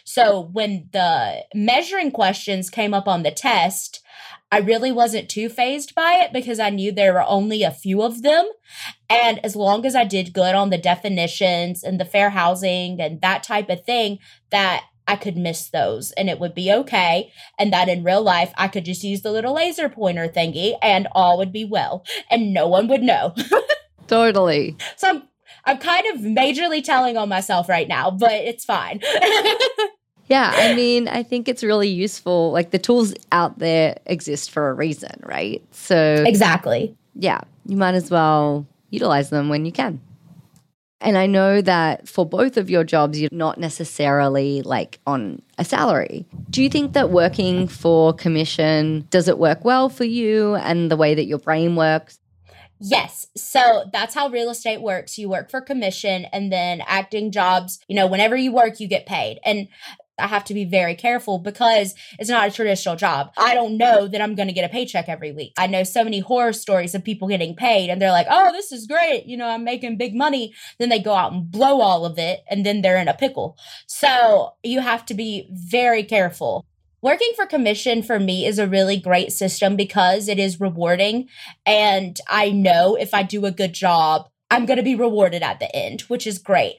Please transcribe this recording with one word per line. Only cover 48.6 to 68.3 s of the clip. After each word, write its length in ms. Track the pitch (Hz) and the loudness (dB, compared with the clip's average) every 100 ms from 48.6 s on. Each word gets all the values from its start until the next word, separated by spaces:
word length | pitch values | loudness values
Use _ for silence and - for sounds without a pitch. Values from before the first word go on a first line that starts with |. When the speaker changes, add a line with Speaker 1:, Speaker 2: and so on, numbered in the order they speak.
| 156 156 156 156 - | 2 2 0 -2 0
Speaker 2:
does 200 | 185 170 | 2 2
it 100 | - | 2
work 260 | 160 165 | 2 2
well 240 | 233 262 262 | 2 2 2
for 160 | 262 | 0
you 520 | 233 240 220 214 208 208 | -4 -2 0 2 2 0
and 340 | - 170 165 | 0 0 2
the 60 | 160 | 4
way 160 | 151 | 4
that 100 | 151 | 2
your 140 | - 147 | 0 -4
brain 360 | - 160 170 | -2 0 2
works? 440 | 170 156 156 - - _ _ _ - - - | 2 2 0 -4 -20 _ _ _ -20 -20 -14
Speaker 1:
Yes. 460 | 196 247 - - - | -2 -2 -2 -10 -18
So 500 | - - 269 247 214 190 | -16 -2 4 6 4 0
that's 200 | 202 226 | -4 -4
how 140 | 294 285 | -4 -4
real 220 | 240 233 | -4 -6
estate 320 | 233 233 214 | -6 -6 -6
works. 340 | 220 185 - - | -4 -6 -6 -10
You 140 | 202 | -6
work 200 | 185 - | -6 -6
for 120 | 262 | -10
commission, 640 | 262 269 196 185 202 185 180 | -6 -4 -4 -4 -4 -4 -6
and 180 | 202 196 | -6 -4
then 300 | 185 175 175 - | -2 -4 -4 -4
acting 460 | 196 196 214 214 | -4 -4 -6 -4
jobs, 460 | 196 180 185 180 - - | 0 2 2 0 -12 -6
you 80 | 196 | 0
know, 100 | 190 | 2
whenever 300 | 190 220 254 | 2 2 2
you 160 | 262 | 0
work, 260 | 240 226 220 | 2 2 0
you 80 | 202 | -6
get 200 | 190 - | -6 -4
paid. 340 | 175 113 123 | -6 -6 -6
And 260 | - 208 196 - - - - - | -4 -4 -4 -14 -20 -20 -18 -6
I 60 | 202 | -2
have 160 | 202 202 | -2 -4
to 80 | |
be 100 | 208 | -8
very 320 | 185 190 170 170 | -2 0 0 -2
careful 420 | 240 240 226 185 | -2 -2 -4 -6
because 560 | 190 202 233 220 196 - - - | -6 0 2 4 0 -6 -18 -10
it's 100 | 214 | -2
not 200 | 240 208 | 0 0
a 20 | |
traditional 460 | 208 214 190 185 170 | 0 -2 -2 -2 -2
job. 340 | 196 143 143 - | 0 0 -4 0
I 180 | 226 | 2
don't 220 | 247 233 220 | 2 0 2
know 320 | 240 214 202 | 4 4 4
that 120 | 202 | -2
I'm 140 | 214 | -4
gonna 180 | 202 190 | -2 -4
get 120 | 180 | -2
a 40 | 175 | -4
paycheck 400 | 247 247 185 170 | -4 -6 -6 -6
every 220 | 160 151 | -8 -10
week. 220 | 147 147 - | -12 -10 -4
I 120 | 185 | -2
know 160 | 190 | 0
so 180 | 185 240 | -2 0
many 160 | 220 202 | 0 -2
horror 340 | 185 247 233 | -2 0 0
stories 400 | 220 - 190 175 190 | -2 0 0 0 -6
of 80 | |
people 240 | 196 214 190 | -6 -6 -4
getting 260 | 190 165 | -2 -4
paid 340 | 170 240 214 175 | -2 2 2 2
and 140 | 180 | 0
they're 80 | 190 | 2
like, 160 | 180 | 4
"Oh, 220 | 160 | 4